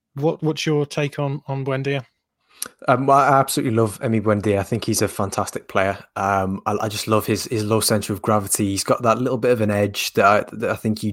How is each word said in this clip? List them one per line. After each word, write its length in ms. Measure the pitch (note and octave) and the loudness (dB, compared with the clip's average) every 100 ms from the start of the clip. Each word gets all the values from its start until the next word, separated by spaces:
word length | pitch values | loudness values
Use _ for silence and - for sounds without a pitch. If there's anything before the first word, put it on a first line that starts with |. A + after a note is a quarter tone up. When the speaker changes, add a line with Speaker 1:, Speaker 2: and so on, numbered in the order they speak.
| _ | _
Speaker 1:
What, 260 | C#3 D#3 D#3 | -4 -2 0
what's 200 | D#3 D3+ | -2 -2
your 220 | D#3+ D3 C#3+ | 0 0 -2
take 320 | D#3+ C#3+ - | -2 -4 -4
on, 240 | C#3+ D3 - | -6 -6 -6
on 160 | C3+ | -6
Buendia? 420 | C3+ C3+ C3+ C#3 - _ _ _ _ _ - - - | -4 -4 -2 -4 -8 _ _ _ _ _ -12 -4 0
Speaker 2:
Um, 240 | B2 C#3 | 2 4
I, 180 | C#3 C#3 | 4 6
I 100 | C3+ | 4
absolutely 360 | C3+ D3 C3+ A2 | 2 0 0 2
love 220 | A2 G2 | 0 0
Emi 220 | A#2 A2+ | -2 0
Buendia. 360 | G#2+ G#2 G#2 G2 | 2 2 2 0
I 40 | |
think 220 | F#2+ A2+ | 0 -4
he's 180 | - G2+ | -2 0
a 60 | G#2 | -2
fantastic 580 | - G2+ - G2 - - | -2 -4 -2 -4 -8 -4
player. 320 | G2+ F#2+ G2 - | -2 0 -2 -10
Um, 480 | G2+ G2 G2 F#2+ G2 - | -4 0 0 0 -2 -2
I, 100 | G#2 | -2
I 60 | A2 | -2
just 200 | G#2 - | -4 0
love 180 | G#2+ A2 | 0 2
his, 200 | G#2 - | -2 -2
his 180 | A2 | -4
low 160 | G#2 A2 | 0 0
centre 320 | - G#2+ - | 2 0 0
of 100 | G2+ | -4
gravity. 440 | - G#2+ G2 - G2+ | 0 0 0 -4 -2
He's 180 | F#2+ | -2
got 180 | - - | 0 0
that 160 | A#2 A2+ | 2 2
little 200 | B2+ B2 | 0 0
bit 120 | B2 | 2
of 100 | A#2 | 2
an 120 | G#2 | 2
edge 400 | G2+ G2+ - - | 2 0 -2 -4
that 120 | A2+ | 2
I, 320 | G2+ G#2 - A2 | 4 4 2 -6
that 120 | G#2 | -4
I 60 | A2 | -2
think 260 | A2+ G#2+ | -4 -2
you, 100 | G#2+ | -4